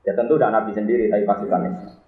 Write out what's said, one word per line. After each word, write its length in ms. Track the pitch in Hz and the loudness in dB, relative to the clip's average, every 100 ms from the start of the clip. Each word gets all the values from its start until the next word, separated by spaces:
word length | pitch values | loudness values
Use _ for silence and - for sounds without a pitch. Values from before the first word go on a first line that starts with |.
Ya 160 | - 98 | -2 -2
tentu 240 | 117 151 | 2 2
ndak 160 | 117 110 | 4 2
Nabi 160 | 107 | -2
sendiri, 400 | 104 107 120 107 | -4 0 0 2
tapi 160 | 101 104 | 2 0
pasukan 400 | 101 101 127 180 | -2 0 -2 -2
Islam. 280 | 185 - - | -6 -12 -20